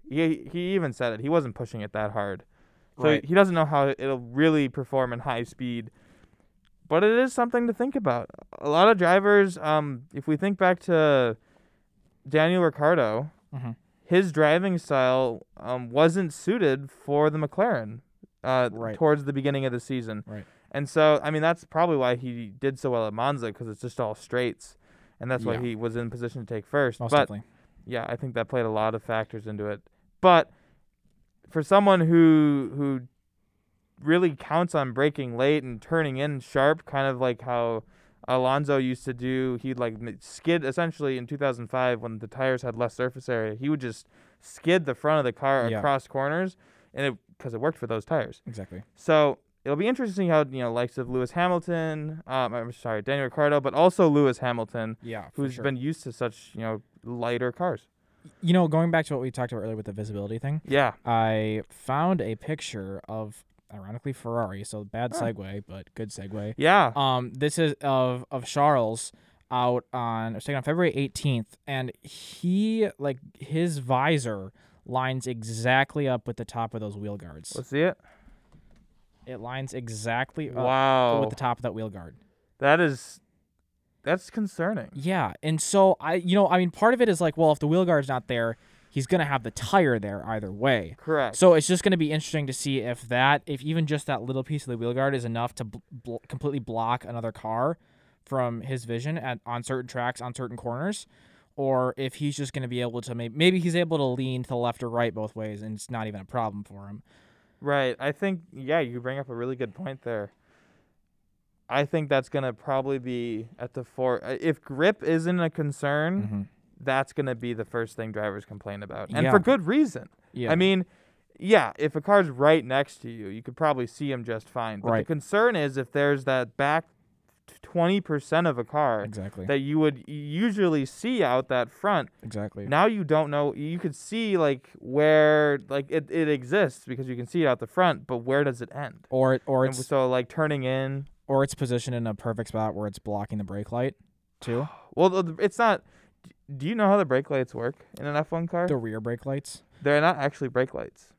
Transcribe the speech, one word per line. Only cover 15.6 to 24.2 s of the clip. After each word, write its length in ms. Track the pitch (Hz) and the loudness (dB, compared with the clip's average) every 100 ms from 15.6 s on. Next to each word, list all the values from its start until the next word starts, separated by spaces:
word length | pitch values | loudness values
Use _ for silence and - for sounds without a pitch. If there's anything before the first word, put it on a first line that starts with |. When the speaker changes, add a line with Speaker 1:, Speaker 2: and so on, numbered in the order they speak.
| 117 127 120 | -8 -8 -2
Speaker 1:
wasn't 440 | 127 165 175 175 | 4 4 4 -4
suited 580 | - - 233 160 135 139 | -4 -2 2 2 0 -4
for 400 | - - 143 151 | -14 -2 2 4
the 80 | 151 | 2
McLaren, 640 | 147 - 233 151 107 117 _ _ - _ | -4 0 0 0 -4 -12 _ _ -20 _
uh, 240 | - 131 123 | -2 2 0
Speaker 2:
Right. 240 | 107 113 107 | -2 -8 2
Speaker 1:
towards 280 | 156 151 | 2 4
the 80 | 139 | 0
beginning 320 | 139 139 139 | -2 -2 0
of 80 | 135 | -2
the 80 | 120 | -4
season. 420 | - 127 113 107 107 | -4 -6 -6 -10 -10
Speaker 2:
Right. 180 | 104 - _ _ | -14 -16 _ _
Speaker 1:
And 160 | 139 143 | -8 -2
so, 320 | 156 151 151 | 4 6 6
I 80 | 147 | 2
mean, 100 | 156 | 0
that's 240 | 160 165 | 0 0
probably 320 | - 160 175 147 | -4 0 2 4
why 200 | 123 123 | 2 0
he 360 | 127 120 110 - | -4 -10 -12 -4
did 180 | 139 135 | -4 -2
so 120 | 139 | -2
well 160 | 120 110 | 0 -2
at 80 | |
Monza, 360 | 107 131 143 117 | 0 -2 -2 -6
'cause 140 | 101 117 | -8 -12
it's 140 | 104 | -10
just 180 | 120 - | -10 -4
all 160 | 110 | -4
straights. 640 | 107 | -6